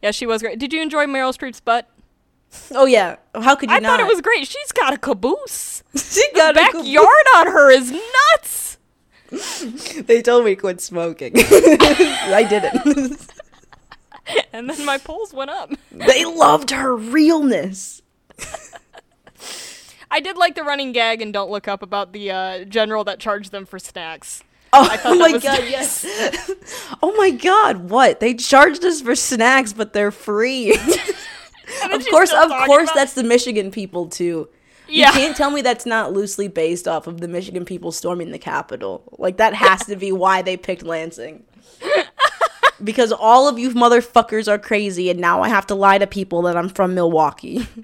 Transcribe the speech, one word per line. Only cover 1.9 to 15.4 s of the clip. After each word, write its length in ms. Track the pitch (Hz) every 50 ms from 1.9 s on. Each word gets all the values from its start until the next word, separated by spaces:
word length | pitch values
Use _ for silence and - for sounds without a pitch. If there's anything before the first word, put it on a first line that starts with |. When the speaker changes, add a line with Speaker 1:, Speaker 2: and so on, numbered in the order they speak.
| _ _ _ _ _ _ _ _ _ _ _ _ _ - - -
Speaker 2:
Oh, 140 | 269 247 269
yeah. 300 | 269 254 220 196 175 - - _ _ _
How 220 | - 220 254 285
could 120 | 285 - 220
you 80 | 320
Speaker 1:
I 40 | 415
thought 180 | 427 453 494 494
it 40 | 466
Speaker 2:
not? 80 | 381 453
Speaker 1:
was 80 | 370 285
great. 240 | - 466 392 277
She's 260 | 254 - 554 587 554 -
got 220 | - 359 269 277
a 20 |
caboose. 880 | 285 - 269 269 190 185 254 339 587 571 480 - - - - - - _ _
Speaker 2:
<laughs> 40 | _
She 260 | 277 - - - 381 494 587 571
Speaker 1:
The 40 |
Speaker 2:
got 200 | 392 311 320 302
a 140 | 311 339 440 -
caboose. 100 | 330 311
Speaker 1:
backyard 440 | 277 269 294 311 359 494 605 605 539 508
on 100 | 359 330 359
her 220 | 370 339 285 277
is 220 | 262 269 262 247 254
nuts. 840 | 330 427 466 494 523 571 605 659 622 - - - - - - - _ _ _ _ _ _ _ _ _ _ _
Speaker 2:
<laughs> 760 | - 381 427 - - - 349 240 226 285 - - - 320 240
They 160 | - 233 233 226
told 220 | 233 240 247 240
me 100 | 220 190
quit 240 | 190 - 196 180 175
smoking. 520 | - - 175 175 165 170 160 - 135 123 -
<laughs> 20 |
I 1080 | - - - 403 392 - 349 302 - - 302 294 - 370 302 269 - - 196 190 202 233 202
didn't. 720 | 202 415 - - 262 254 - 285 294 277 269 254 285 - -
<laughs> 1300 | - - _ - _ _ _ _ _ - _ _ _ - _ _ _ _ - _ - - - - _ -
Speaker 1:
And 160 | 226 240 254
then 140 | 240 208 285
my 140 | 294 269 269
polls 340 | - - 311 381 453 403 -
went 180 | 262